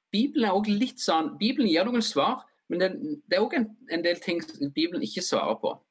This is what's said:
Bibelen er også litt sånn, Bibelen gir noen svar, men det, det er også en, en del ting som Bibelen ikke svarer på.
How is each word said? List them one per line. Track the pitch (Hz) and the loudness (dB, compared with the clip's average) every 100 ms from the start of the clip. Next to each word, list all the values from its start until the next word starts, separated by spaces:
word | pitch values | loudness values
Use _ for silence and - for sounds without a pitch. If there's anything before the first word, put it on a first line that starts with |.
| - | -4
Bibelen | 202 285 302 220 | 0 2 2 2
er | 190 | 2
også | 214 | 2
litt | 202 254 - | 0 0 -2
sånn, | - 165 151 143 | 0 2 0 -2
Bibelen | 214 269 220 | -2 2 2
gir | 160 208 | 4 2
noen | 240 | 2
svar, | 220 139 175 262 - _ - | 2 2 0 0 -8 _ -6
men | 175 | 0
det, | 185 - 156 147 - | 0 0 -6 -6 -2
det | 180 | 0
er | |
også | 240 330 | 2 0
en, | 220 - - | -2 -6 -6
en | 165 | -2
del | 170 170 | 0 0
ting | - 170 | -2 -4
som | - - 143 | -6 -6 -4
Bibelen | 151 170 175 214 | -2 -2 -2 -4
ikke | - | -4
svarer | - 101 76 113 | -2 0 0 -2
på. | - - _ | -4 -6 _